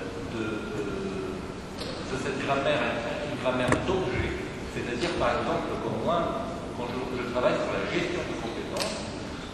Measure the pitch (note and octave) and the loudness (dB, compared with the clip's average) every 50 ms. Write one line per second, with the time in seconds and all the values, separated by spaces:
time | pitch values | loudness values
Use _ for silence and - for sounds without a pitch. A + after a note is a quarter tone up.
0 | - - - - - - A2 A2 A2 G#2+ G#2+ G#2 - - - - G2+ G2+ F#2+ F#2+ | -4 -4 -6 -6 -6 -4 -2 -2 -2 -2 -2 -2 -4 -4 -2 -2 -2 -2 -2 -2
1 | F#2+ G2 F#2+ F#2+ F#2+ F#2+ - - - - - - - - - - - - - - | -2 -2 -2 -2 -2 -4 -4 -4 -6 -6 -6 -8 -8 -8 -8 -6 -6 -6 -6 -6
2 | - - C3 B2 A#2 C#3+ B2+ - C#3 C#3 C#3 - - D3+ D3 B2+ A#2+ A#2 - - | -4 -4 -2 -2 -2 0 -2 0 2 2 2 4 4 4 4 4 2 2 0 0
3 | - - - - - C#3 C3 B2 A#2+ B2+ B2 B2+ B2+ A#2+ - - - - B2+ B2+ | -2 -2 -2 -2 -2 -2 -2 0 2 2 2 4 4 4 4 4 4 2 2 2
4 | B2 B2+ - - - - - - - - - - - - - B2 A2 A#2 A#2+ A#2 | 2 2 2 0 0 0 0 -2 -4 -4 -6 -6 -6 -6 -4 -4 -2 -2 0 0
5 | E3+ E3+ - - C3+ A#2+ A#2+ A#2+ A#2+ B2 C3 - - - - G#2+ A2 A2 G#2+ G#2 | 0 2 2 4 4 4 4 4 2 2 2 2 0 0 -2 0 0 0 0 2
6 | - D3+ E3+ E3+ E3 D#3+ - - - - - - - - - - - - B2+ C3 | 2 4 4 4 4 2 0 0 -2 -4 -4 -6 -6 -6 -4 -4 -4 -2 -2 -2
7 | B2+ B2+ B2+ A#2+ B2 B2 B2 B2 B2+ D#3 - - - - G#2 G2 F#2+ - - F3 | -2 -2 0 -2 0 0 2 4 6 6 6 4 2 2 0 0 0 2 2 2
8 | - - - - - - - - - - - - - - - - - - - - | 2 2 0 0 -2 -2 -2 -2 -2 -4 -4 -4 -4 -2 0 0 0 0 -2 -2
9 | - - - - - - - - - - | -4 -4 -6 -6 -6 -6 -6 -8 -8 -6